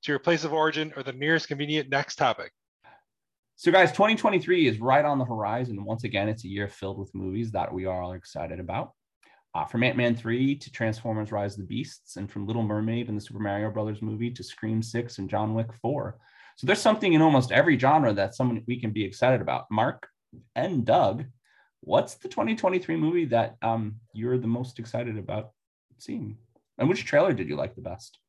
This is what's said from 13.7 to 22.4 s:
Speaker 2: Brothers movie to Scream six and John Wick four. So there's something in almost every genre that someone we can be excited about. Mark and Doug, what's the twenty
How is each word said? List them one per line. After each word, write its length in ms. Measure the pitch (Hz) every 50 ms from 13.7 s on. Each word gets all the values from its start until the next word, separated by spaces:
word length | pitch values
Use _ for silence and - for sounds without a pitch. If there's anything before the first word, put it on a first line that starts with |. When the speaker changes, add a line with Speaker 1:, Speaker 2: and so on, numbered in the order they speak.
Speaker 2:
Brothers 300 | 104 110 107 107 107 104
movie 300 | 113 107 107 107 117 120
to 120 | 123 - 117
Scream 380 | - - - - 110 110 113 113
six 360 | 113 - 120 120 120 - -
and 100 | 95 92
John 240 | - 104 107 110 110
Wick 180 | 110 113 113 - -
four. 360 | - 117 131 - - - - - _ _ _ _ - - _ _
So 100 | - 135
there's 140 | 202 208
something 320 | - 226 214 220 214 196 170
in 80 | 156
almost 300 | 160 160 147 135 127 123
every 260 | - 120 151 170 151 113
genre 340 | 123 135 151 156 147 117 101
that 220 | 98 98 95 -
someone 260 | - 135 123 117 107 110 -
we 120 | 123 127
can 120 | 120 107
be 140 | 104 110 104
excited 360 | 95 - - - 127 131 120
about. 240 | 92 71 65 65 - _
Mark 360 | 107 107 113 135 - - - - _ _ _ _ - - _ _ _
and 280 | - 131 185 185 139 127
Doug, 400 | 120 139 175 160 98 98 127 156 - - _ _ _ _ _ _ _ _ _
what's 340 | - - - - - - -
the 140 | - _ 381
twenty 260 | - -